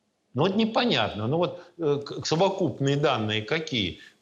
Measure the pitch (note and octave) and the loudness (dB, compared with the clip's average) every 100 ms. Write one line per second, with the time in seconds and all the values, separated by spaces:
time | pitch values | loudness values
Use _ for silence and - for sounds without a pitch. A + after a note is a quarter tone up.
0 | _ _ _ B2 F#3 G3 A3 B3+ A#3+ C3+ | _ _ _ 0 0 2 2 2 2 2
1 | G2+ F#2+ A2 D#3+ E3+ - - - D3+ C#3 | 0 -2 -2 0 0 -4 -14 -4 -2 0
2 | - - - D#3+ F#3+ F#3+ D#3+ - C#3 C#3+ | -4 -8 -2 2 2 2 -2 0 0 2
3 | D3+ A#2+ G#2+ G#2+ A2 D#3+ D#3+ B2 F2 - | 2 2 0 -2 -2 -4 -2 -2 -2 -4
4 | - - | -16 -4